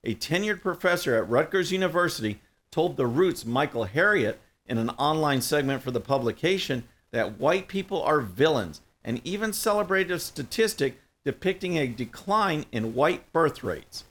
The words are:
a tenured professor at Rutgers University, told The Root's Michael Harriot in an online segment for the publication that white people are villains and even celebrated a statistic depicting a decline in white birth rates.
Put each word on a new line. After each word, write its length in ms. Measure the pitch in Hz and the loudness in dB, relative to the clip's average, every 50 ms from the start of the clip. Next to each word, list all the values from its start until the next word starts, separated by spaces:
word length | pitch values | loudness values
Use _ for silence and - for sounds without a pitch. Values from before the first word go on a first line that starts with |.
| - | -2
a 120 | 117 107 | -4 -4
tenured 460 | - - - 156 180 208 214 208 175 | -4 -2 -2 0 0 0 -2 -4 -2
professor 540 | - 185 170 - - 180 175 175 - 139 120 | -4 -6 -4 0 2 2 2 2 2 2 2
at 120 | 110 95 | 2 2
Rutgers 440 | 95 117 131 156 156 - 190 175 147 | 2 2 2 2 2 0 -2 0 0
University, 680 | 180 185 190 175 160 175 175 165 - - 110 107 101 - _ _ _ _ _ _ | 0 0 0 0 2 2 0 0 0 -2 -4 -4 -4 -6 _ _ _ _ _ _
told 260 | - 160 165 175 139 | 0 0 0 0 0
The 100 | - 131 | 0 -2
Root's 380 | 120 117 147 190 185 - - - | 0 4 4 2 2 2 -2 -6
Michael 400 | 117 120 131 151 - - 120 110 | -2 0 0 0 0 -2 -4 -4
Harriot 540 | 95 104 147 185 208 208 180 113 104 - - _ _ _ _ _ | -2 0 2 2 4 4 2 2 0 -2 -6 _ _ _ _ _
in 120 | - 120 | -4 -2
an 120 | 113 113 117 | -2 -2 -2
online 500 | - - 139 151 156 160 156 147 139 131 | -2 0 2 2 2 2 2 2 2 0
segment 400 | - - 156 147 135 135 139 131 | 0 2 0 0 2 0 -2 -2
for 100 | - 135 | -4 -4
the 80 | 123 117 | -4 -4
publication 840 | - - 139 135 123 117 110 - - 170 190 185 - - 139 123 - - _ _ _ _ | 0 0 0 0 0 -2 -2 0 0 0 0 0 -2 -4 -4 -4 -6 -12 _ _ _ _
that 280 | - 120 107 95 110 107 | -2 -2 -2 -2 -4 0
white 280 | 123 147 175 196 185 | 2 2 2 2 -2
people 340 | - - 196 185 - 190 170 - | -4 -6 -6 -6 -4 -4 -2 2
are 160 | - 156 147 | 2 2 2
villains 600 | 123 98 90 101 143 160 156 123 98 82 76 - _ _ _ _ _ | 2 -2 2 4 4 4 4 2 0 -4 -8 -16 _ _ _ _ _
and 180 | 113 120 120 - | -6 -6 -4 -4
even 300 | 156 190 202 220 220 202 | -6 -4 -2 -2 -4 -4
celebrated 580 | - - 226 208 208 202 170 196 190 185 170 | 0 0 2 2 2 2 2 2 0 2 0
a 80 | 180 165 | -2 -4
statistic 800 | - - - - 135 - - - 220 208 - - 139 131 - - _ _ _ _ _ | -4 -8 -8 -10 -10 -6 0 2 2 2 2 -2 -2 -2 -2 -8 _ _ _ _ _
depicting 540 | 143 - - - 180 190 190 190 180 175 | -4 -4 0 -2 -2 -2 -2 -4 -2 0
a 100 | 160 143 | 0 0
decline 760 | 127 117 117 123 110 - - - 190 202 220 208 190 160 151 - - | 0 -2 -6 -8 -8 -8 -12 -2 0 2 2 2 2 0 -2 -4 -4
in 220 | - 113 110 113 117 | -4 -2 -2 -2 0
white 380 | 127 143 165 - - - _ - | 2 2 2 2 -2 -8 _ 0
birth 300 | 160 165 147 - - - | 2 2 2 0 -2 -6
rates. 400 | 92 87 - - _ - - - _ | -6 -6 -6 -10 _ -18 -18 -18 _